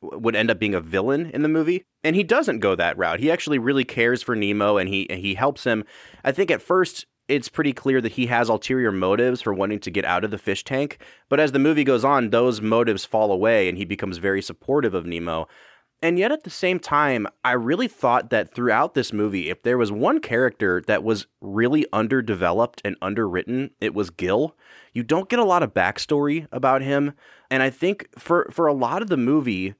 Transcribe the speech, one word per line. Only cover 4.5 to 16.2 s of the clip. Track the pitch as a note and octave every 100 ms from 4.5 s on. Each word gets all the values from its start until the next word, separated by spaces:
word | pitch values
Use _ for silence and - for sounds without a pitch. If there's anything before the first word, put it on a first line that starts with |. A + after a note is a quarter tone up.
| G#2 G#2 G#2
and | F#2+
he, | G2 -
and | F2+
he | G2
helps | F#2+ C3+ C#3
him. | B2+ A2 G2+ - - -
I | C3+
think | D#3+ F#3+
at | C3+
first, | - F#3 F3 - - _ -
it's | C#3 -
pretty | - D3
clear | - C#3 C3
that | A2+
he | - A#2+
has | A#2+ A#2
ulterior | A2 - C3 A#2
motives | F#2+ F#2 G#2+ B2 B2
for | A2+
wanting | F#2+ G2 G#2
to | -
get | F#2 -
out | F2+
of | G#2
the | G2+
fish | - G2
tank, | - C3+ C#3+ - - - -
but | C#3
as | D3+
the | C#3
movie | C#3+ D3+
goes | C3+ B2 C3
on, | C#3 A2+
those | A#2 B2 G#2+
motives | A2 A2+ A#2 G2 -
fall | A2 G#2+
away, | F#2 G#2+ A2+ F#2
and | F2
he | F2+
becomes | F#2+ G2 E2+
very | G2 G2
supportive | - F#2 - C#3+ A#2+
of | F2+ E2+
Nemo. | E2+ E2+ E2 D#2+ - - _ _ -
And | E3
yet | F3